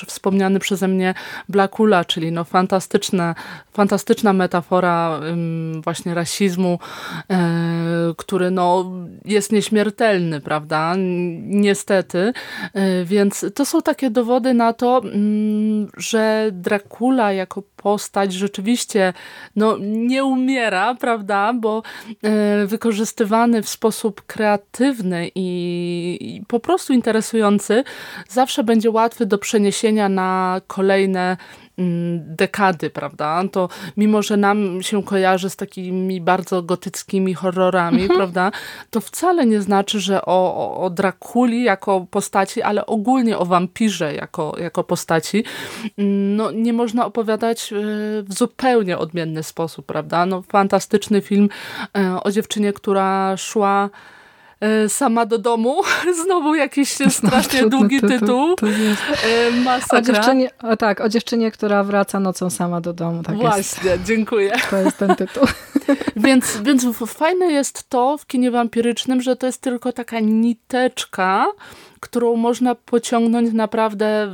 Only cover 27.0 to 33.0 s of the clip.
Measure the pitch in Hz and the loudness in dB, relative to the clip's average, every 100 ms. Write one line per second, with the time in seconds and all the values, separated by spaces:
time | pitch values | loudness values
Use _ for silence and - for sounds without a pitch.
27 | 226 220 214 226 208 202 - 214 277 - | 2 0 0 0 2 2 2 0 0 -8
28 | - - - 247 254 - 220 226 226 220 | -16 -18 -4 0 0 0 2 2 2 2
29 | 226 - 220 202 - 214 202 196 226 214 | 0 0 0 0 0 2 2 2 0 2
30 | 202 190 185 185 185 185 - - 190 196 | 2 0 0 0 0 -2 -6 -2 2 2
31 | 190 185 180 185 - - - - 180 170 | 2 0 0 -2 -8 -20 -18 -4 -2 -2
32 | 170 170 147 160 190 - 196 170 151 - | -2 -4 -6 -2 -2 2 0 0 -4 -6